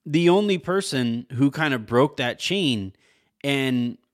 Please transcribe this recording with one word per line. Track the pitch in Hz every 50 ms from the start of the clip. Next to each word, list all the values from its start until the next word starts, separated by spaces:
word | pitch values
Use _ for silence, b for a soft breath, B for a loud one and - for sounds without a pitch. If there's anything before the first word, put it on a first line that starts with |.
| -
the | 151 147 165 170 170
only | 175 202 208 208 190 175
person | - - 180 196 190 - - 135 123 117 117 120 123 -
who | 131 117 139 143
kind | 131 151 160 151 131
of | 123 110
broke | 104 117 120 139 147 -
that | - 131 123 - -
chain | - - 175 202 185 143 120 107 95 95 - _ _ _ _ _ _ _ _ _ -
and | 139 139 139 135 131 127 123 120 120 113 - _ _